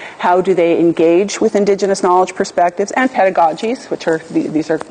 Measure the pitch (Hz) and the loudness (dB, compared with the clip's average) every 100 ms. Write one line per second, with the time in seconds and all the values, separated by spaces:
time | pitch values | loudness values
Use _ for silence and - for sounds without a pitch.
0 | - - 196 180 185 180 170 165 170 160 | -18 -6 0 2 2 2 2 2 2 4
1 | 165 175 202 - 220 208 202 196 202 196 | 4 4 0 -2 0 2 0 0 0 0
2 | 190 180 185 - 196 - 175 202 202 - | 2 2 0 -2 -4 0 0 0 -4 -2
3 | 254 240 190 175 165 165 220 254 - - | -2 0 0 2 0 0 -4 -6 -6 -6
4 | - 160 - 165 151 156 156 156 - | -4 -4 -4 -4 -2 -2 -2 -4 -6